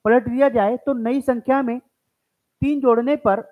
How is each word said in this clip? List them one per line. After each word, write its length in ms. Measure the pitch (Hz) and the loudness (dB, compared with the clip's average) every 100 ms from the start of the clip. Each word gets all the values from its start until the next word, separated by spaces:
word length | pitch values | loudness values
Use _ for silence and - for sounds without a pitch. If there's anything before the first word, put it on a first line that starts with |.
| 214 | 2
पलट 220 | 240 240 | 2 2
दिया 220 | 247 277 | 0 0
जाए, 280 | 226 202 247 | 2 0 -2
तो 160 | - 254 | -4 -4
नई 260 | 226 269 | -2 -4
संख्या 380 | 269 247 262 269 | -2 -4 0 -2
में 160 | 247 247 - _ _ _ _ _ _ - | -2 -6 -10 _ _ _ _ _ _ -6
तीन 180 | 277 294 | -4 0
जोड़ने 340 | 262 226 247 294 | 2 2 2 0
पर 260 | 214 196 - | 0 -2 -4